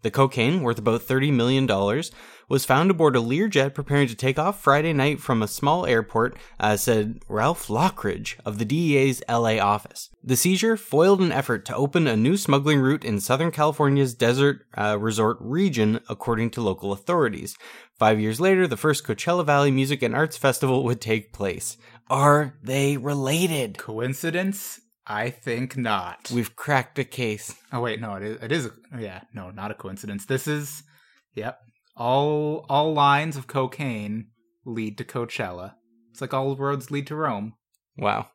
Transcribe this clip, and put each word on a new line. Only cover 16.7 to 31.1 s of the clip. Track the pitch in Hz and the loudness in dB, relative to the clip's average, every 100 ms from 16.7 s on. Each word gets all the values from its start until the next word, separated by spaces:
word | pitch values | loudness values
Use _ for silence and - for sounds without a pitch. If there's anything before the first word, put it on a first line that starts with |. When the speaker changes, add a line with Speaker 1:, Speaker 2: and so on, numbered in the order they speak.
| 95 101 | -2 -4
Speaker 1:
authorities. | 98 - 175 127 92 - - - - - _ | -6 -2 2 2 -2 -12 -14 -20 -20 -20 _
Five | 110 107 | 4 4
years | 107 113 | 2 0
later, | 185 190 180 | 2 4 2
the | 123 | 0
first | 156 143 | 0 0
Coachella | - 104 - 175 | -2 -4 0 0
Valley | 151 143 143 | 2 4 4
Music | 131 135 143 | 2 0 0
and | - | 0
Arts | 127 156 - | 0 -2 0
Festival | 139 123 135 131 | 0 2 0 2
would | 127 120 | 0 -2
take | 113 110 - | -2 -4 -4
place. | - 98 92 - - - - _ | -6 -6 -4 -10 -14 -20 -20 _
Are | 131 143 147 143 - | 2 4 4 2 -6
they | 113 135 139 143 | -4 0 0 0
related? | 131 143 135 160 180 156 117 98 | -4 -2 0 0 0 0 -4 -8
Speaker 2:
Coincidence? | - 110 123 131 170 175 190 196 - - _ _ | -10 -6 -4 -4 -4 -2 -4 -6 -10 -16 _ _
I | - 107 117 | -8 -6 -6
think | 127 - 117 127 131 | -6 -6 -6 -4 -4
not. | 120 101 87 87 - | -2 -2 -4 -12 -4
Speaker 1:
We've | 120 110 | -2 -2
cracked | - - 139 123 - | -6 0 0 0 -6
a | |
case. | 131 - 117 107 - - _ | -6 -4 -4 -4 -10 -18 _
Speaker 2:
Oh, | 123 | -6
wait, | 120 107 | -4 -4
no, | 113 | -8
it | 98 | -8
is, | 104 113 | -10 -10
it | 117 | -4
is | 160 120 | -2 -4
a, | - _ 127 | -10 _ -12
yeah, | 107 92 - | -10 -12 -16
no, | 117 92 | -16 -14
not | 98 101 | -12 -10
a | |
coincidence. | 104 98 98 104 101 - | -10 -12 -12 -10 -10 -4
This | 131 151 | -4 -2
is, | 147 143 - - _ _ | -6 -6 -14 -20 _ _